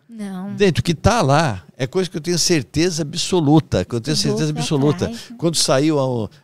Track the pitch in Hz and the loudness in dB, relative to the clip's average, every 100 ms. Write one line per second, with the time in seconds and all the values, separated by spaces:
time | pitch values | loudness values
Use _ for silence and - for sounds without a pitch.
0 | _ 226 208 180 101 120 202 160 - 160 | _ -14 -12 -10 -8 0 2 2 0 2
1 | 196 233 151 143 160 95 - - 127 185 | 2 2 4 4 2 -2 -10 -8 -4 -2
2 | 190 175 156 175 - 170 117 - 170 160 | -4 -4 -4 -2 2 0 0 -2 -2 -2
3 | 151 165 - 208 147 156 - 104 90 120 | -6 -6 -2 2 4 4 4 -2 -2 -4
4 | 113 151 - 107 156 151 151 151 143 151 | -2 -2 0 0 -2 -2 -2 0 2 0
5 | - 233 - - 165 165 - 135 151 151 | -2 -6 -14 -4 -2 0 2 2 2 2
6 | 131 123 107 - | 0 -2 -6 -10